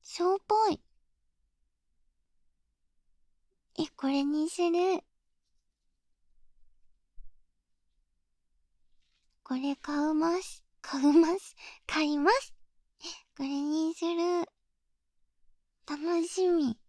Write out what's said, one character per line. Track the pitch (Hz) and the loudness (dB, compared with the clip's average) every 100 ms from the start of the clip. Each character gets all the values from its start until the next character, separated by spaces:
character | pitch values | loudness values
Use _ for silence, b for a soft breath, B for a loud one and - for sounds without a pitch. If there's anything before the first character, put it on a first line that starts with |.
そ | - - 349 | -16 -2 0
う | 392 | 0
っ | |
ぽ | - 427 440 | 2 2 4
い。 | - _ _ _ _ _ _ _ _ _ _ _ _ _ _ _ _ _ _ _ _ _ _ _ _ _ _ _ _ _ - | 0 _ _ _ _ _ _ _ _ _ _ _ _ _ _ _ _ _ _ _ _ _ _ _ _ _ _ _ _ _ -8
え、 | 311 | -8
こ | - 269 | -4 -2
れ | 277 | 0
に | 285 302 311 | 0 0 -2
す | - | -2
る。 | 349 339 370 359 _ _ _ _ _ _ _ _ _ _ _ _ _ - - - - - - _ _ - - - _ _ _ _ _ _ _ _ _ _ _ _ _ _ _ - _ _ _ _ - | 0 2 2 0 _ _ _ _ _ _ _ _ _ _ _ _ _ -20 -20 -20 -20 -20 -20 _ _ -12 -12 -14 _ _ _ _ _ _ _ _ _ _ _ _ _ _ _ -20 _ _ _ _ -8
こ | |
れ | 254 277 | -4 -4
買 | 277 - 294 302 | -6 -4 -2 0
う | |
ま | 311 330 349 | 2 0 -2
す。 | - - _ _ | -6 -18 _ _
買 | - 277 | -8 2
う | 285 | 6
ま | 302 320 381 | 6 6 2
す。 | - - B B | -6 -20 B B
買 | - 311 294 | -4 0 0
い | 294 | 2
ま | 302 | 4
す。 | 508 - - - _ _ _ 349 B _ - | 2 0 -18 -20 _ _ _ -18 B _ -10
こ | |
れ | 269 | -6
に | 277 294 311 320 | -2 -2 0 -2
す | 339 | -2
る。 | 339 339 349 349 - _ _ _ _ _ _ _ _ _ - _ _ _ - | -4 0 0 0 -2 _ _ _ _ _ _ _ _ _ -20 _ _ _ -10
楽 | 294 320 339 339 | -6 -2 -2 -2
し | 381 359 | 0 2
み。 | 349 269 220 | 2 0 -4